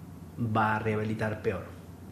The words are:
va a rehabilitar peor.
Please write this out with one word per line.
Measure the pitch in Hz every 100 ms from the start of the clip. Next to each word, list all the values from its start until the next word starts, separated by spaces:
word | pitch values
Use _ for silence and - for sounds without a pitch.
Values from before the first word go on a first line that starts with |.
| - - - -
va | 117 110 107 107
a |
rehabilitar | 110 107 107 110 110 101
peor. | 117 92 - - - - -